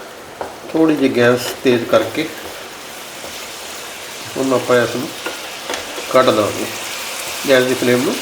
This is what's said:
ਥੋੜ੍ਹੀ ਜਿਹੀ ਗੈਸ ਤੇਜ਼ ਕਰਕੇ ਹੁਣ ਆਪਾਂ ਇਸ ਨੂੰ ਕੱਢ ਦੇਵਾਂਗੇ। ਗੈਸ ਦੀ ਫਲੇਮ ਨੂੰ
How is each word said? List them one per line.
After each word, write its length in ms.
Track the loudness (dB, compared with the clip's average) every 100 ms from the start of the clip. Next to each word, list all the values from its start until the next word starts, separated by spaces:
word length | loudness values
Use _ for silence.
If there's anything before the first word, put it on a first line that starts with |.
| -14 -16 -14 -10 -10 -12 -2
ਥੋੜ੍ਹੀ 240 | 2 4
ਜਿਹੀ 140 | 4 2 6
ਗੈਸ 240 | 6 4 0 0
ਤੇਜ਼ 200 | 4 4
ਕਰਕੇ 380 | 4 2 2 -4 -6 -8 -12 -12 -14 -14 -14 -14 -14 -14 -12 -12 -12 -12 -12 -12 -12 -12 -12 -12 -8 -2
ਹੁਣ 160 | 2
ਆਪਾਂ 240 | 2 4 4
ਇਸ 120 | 4
ਨੂੰ 120 | 0 -6 -6 -8 -8 -10 -10 -6 -6 -6 -8 2
ਕੱਢ 140 | 4
ਦੇਵਾਂਗੇ। 400 | 6 4 2 0 -6 -6 -8 -8 -8 -8 -6 -2 4
ਗੈਸ 140 | 6
ਦੀ 100 | 6
ਫਲੇਮ 300 | 2 4 4
ਨੂੰ 100 | 2 -2